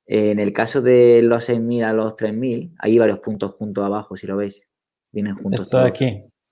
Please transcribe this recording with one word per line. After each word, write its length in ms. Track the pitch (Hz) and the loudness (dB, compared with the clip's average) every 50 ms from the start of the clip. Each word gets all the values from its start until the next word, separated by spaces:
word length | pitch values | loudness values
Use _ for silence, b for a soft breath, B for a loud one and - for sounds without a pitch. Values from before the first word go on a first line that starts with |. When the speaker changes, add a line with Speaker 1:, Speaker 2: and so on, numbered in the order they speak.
| _ | _
Speaker 1:
Eh, 240 | - 107 107 107 107 | -2 -2 0 2 2
en 80 | 104 104 | 0 0
el 140 | 104 101 | -2 -2
caso 280 | 101 - 113 117 - 139 | -2 -2 -4 -2 -2 0
de 400 | 120 123 127 123 123 120 120 117 | 2 4 6 6 8 8 8 6
los 220 | 117 117 117 117 117 | 6 4 2 0 0
seis 160 | - 120 117 | -2 -2 -2
mil 220 | 113 117 120 120 | -2 -2 -2 -2
a 100 | 113 110 | -2 0
los 220 | 110 110 110 110 107 | 0 -2 -2 -4 -4
tres 180 | - 113 107 107 | -4 -6 -4 -4
mil, 400 | 113 127 131 113 120 - - _ - | -4 -4 -4 -6 -6 -8 -12 _ -6
hay 200 | - 110 113 117 | 0 2 4 4
varios 200 | 113 104 101 - | 4 4 2 -2
puntos 340 | - 110 107 101 110 95 - | -4 -8 -6 -6 -6 -8 -8
juntos 300 | - 104 104 95 104 98 | -10 -10 -8 -4 -4 -4
abajo, 320 | 98 101 107 101 - 95 | -2 -4 -6 -8 -10 -14
si 100 | 92 - 98 | -14 -10 -6
lo 80 | 98 | -6
veis. 320 | 101 104 101 101 - _ _ _ _ _ _ _ _ _ _ | -4 -4 -6 -8 -14 _ _ _ _ _ _ _ _ _ _
Vienen 240 | - - 101 104 95 | -8 -6 -6 -6 -6
juntos 280 | - - 98 98 - | -6 -4 -4 -4 -4
Speaker 2:
Esto 160 | 92 - - 127 | -4 0 2 2
de 40 | |
Speaker 1:
todos. 80 | 127 123 | 2 2
Speaker 2:
aquí. 320 | - - 135 127 104 98 - _ _ _ _ _ | 2 0 -2 -2 -2 -6 -14 _ _ _ _ _